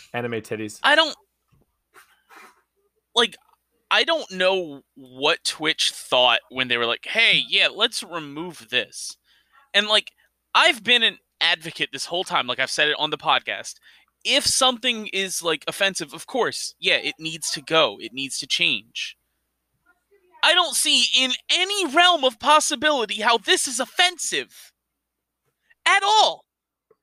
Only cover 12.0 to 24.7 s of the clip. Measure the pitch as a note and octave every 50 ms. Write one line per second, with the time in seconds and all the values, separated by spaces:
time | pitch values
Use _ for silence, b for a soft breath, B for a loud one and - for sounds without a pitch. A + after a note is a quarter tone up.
12 | - - E3+ F3+ F#3 - F3+ D3 B2+ B2 B2+ B2 C3 - - - D3+ D3+ D3 -
13 | D3 D3+ D3+ C#3 - D#3+ C3+ B2+ - A#2 G2+ G2 - - - _ b b b b
14 | b b b _ - G#3 B3 C#4+ - - - - C4 B3+ B3 A3+ - B3+ A#3 A3
15 | G#3+ F#3+ - F#3+ F#3+ F#3 - - E3 E3+ D#3+ D3 - - - - G3+ G3 F#3 -
16 | E3 C#3+ D3+ D#3+ - - - B3 G#3 C#3+ - - - - - _ E3 F#3 E3 A#2+
17 | G#2+ D3 - - D#3+ D#3+ D#3+ D#3+ - - - D#3+ C3+ - D#3+ D#3+ D3+ A#2 G2+ -
18 | - A2+ A#2 C3+ C3+ C3 - - D3 - - - F3 E3 C3 G2+ G#2+ A#2+ - -
19 | - - - _ _ _ _ _ _ _ _ _ _ _ _ _ _ _ _ _
20 | _ _ _ _ _ _ _ - - D4+ E4+ F4+ F4 D#4 A#3+ - - D#4 C#4+ B3+
21 | A#3+ - - B3 C4 B3+ B3+ - _ - D4 E4+ F#4 F#4+ G4+ G4+ F#4 C#4+ B3 E4+
22 | F4 F4+ F4 D4+ C4 B3+ A3+ - - C#4 D4+ D#4 - - D4+ A#3+ B3+ D4+ D4+ C4
23 | A3 F#3+ G#3 G#3 G#3 A#3+ A#3 A#3 - D#4+ F#4 E4 - C#4+ A#3+ A#3 B3 - - -
24 | F4+ F4+ F4+ D4 - - F3+ C#3+ A#2+ _ - - - -